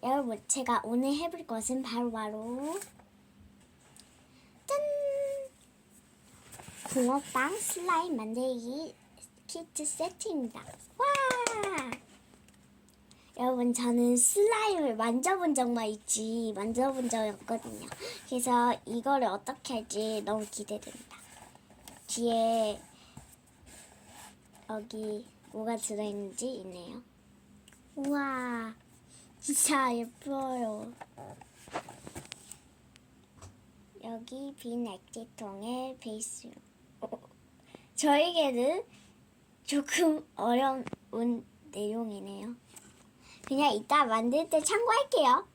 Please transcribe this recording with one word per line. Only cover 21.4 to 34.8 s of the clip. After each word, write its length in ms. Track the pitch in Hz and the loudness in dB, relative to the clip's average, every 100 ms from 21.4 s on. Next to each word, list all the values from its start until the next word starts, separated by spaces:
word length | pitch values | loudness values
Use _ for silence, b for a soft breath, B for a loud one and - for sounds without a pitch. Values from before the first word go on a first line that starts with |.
| - - - - - - - | -20 -20 -20 -20 -20 -20 -10
뒤에 720 | - 233 226 226 226 214 208 - B B B - - _ _ - - - - - - - - - - - | -2 2 2 4 4 2 0 -10 B B B -20 -20 _ _ -20 -20 -20 -20 -20 -20 -20 -20 -20 -20 -8
여기 560 | 220 220 220 214 214 247 - - | -8 -8 -8 -6 -6 -10 -20 -14
뭐가 240 | 214 220 226 | -8 -4 -2
들어있는지 680 | - 208 214 202 196 190 240 247 | -4 -4 -4 -4 -8 -6 -6 -6
있네요. 440 | 185 180 175 - - - - - - - - - - | -10 -12 -12 -14 -16 -20 -20 -20 -20 -20 -20 -20 -16
우와, 800 | - 277 285 277 262 247 240 226 226 - - - B B - | -6 0 0 0 -2 -2 -4 -6 -12 -20 -20 -20 B B -12
진짜 540 | - 285 - 285 262 240 | -4 0 2 4 2 0
예뻐요. 960 | 233 - 285 269 269 254 233 214 226 240 - - - 135 - - - - - - - - - - - - - - - - - - - - - - - - - - | -4 -10 -6 -4 -2 -2 -2 -4 -10 -14 -18 -16 -16 -16 -20 -20 -10 -10 -10 -18 -14 -16 -14 -18 -18 -20 -20 -20 -20 -20 -20 -20 -20 -20 -20 -20 -20 -20 -20 -18
여기 500 | 226 226 233 254 277 277 | -12 -12 -10 -10 -10 -10
빈 280 | 240 240 | -6 -4